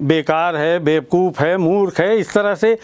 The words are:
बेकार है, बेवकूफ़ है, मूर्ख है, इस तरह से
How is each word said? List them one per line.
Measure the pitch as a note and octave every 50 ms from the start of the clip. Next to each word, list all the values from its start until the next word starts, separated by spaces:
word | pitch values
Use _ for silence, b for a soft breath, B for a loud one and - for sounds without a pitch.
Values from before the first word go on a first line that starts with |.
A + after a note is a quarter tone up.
बेकार | D3 C#3 D#3+ D#3+ C#3 - D#3 D#3+ E3+ F3 E3
है, | D3 D3 E3 E3+ F3
बेवकूफ़ | D#3+ D3 D#3 D#3 B2+ - - F3 F#3 F3+ - - D3
है, | D#3+ F3+
मूर्ख | F#3+ F3 D#3+ F#3+ G3+ G3 F3+ - -
है, | E3+ G3 A3
इस | A3 F3 - -
तरह | G#3 G#3 G3+ G3+
से | - A3 A3+ A3+ A3+